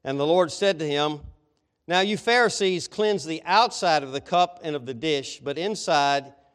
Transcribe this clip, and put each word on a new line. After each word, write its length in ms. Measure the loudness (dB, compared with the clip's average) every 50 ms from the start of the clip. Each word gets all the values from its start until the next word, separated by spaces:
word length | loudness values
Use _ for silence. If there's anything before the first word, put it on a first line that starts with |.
| _
And 120 | -6 -4
the 100 | -2 0 2
Lord 240 | 4 4 4 2
said 260 | 0 0 0 0 0 0
to 80 | -2
him, 360 | -2 0 0 0 0 -2 -6 -10 -18 -20 _ _ _ _ _ _ _ _ _ _ 0
"Now 120 | 0 0
you 160 | 2 0 -2
Pharisees 680 | -2 0 2 4 4 4 2 2 0 0 0 0 -2 -6
cleanse 380 | -8 -4 -2 0 0 0 -2 -2
the 180 | -6 -8 -8 -2
outside 600 | 2 4 4 4 2 0 -2 2 2 2 2 0
of 80 | -2
the 80 | -8 -8
cup 400 | -6 0 2 2 2 2 -2 -10
and 140 | -8 -6 -6
of 100 | -6 -8
the 80 | -10 -10
dish, 460 | -4 -2 -2 -2 -2 -2 -8 -14 -10
but 160 | -8 -6 -6 -4
inside 760 | -4 -4 -6 -4 -2 2 2 4 4 4 2 0 -2 -6 -20 _ _ _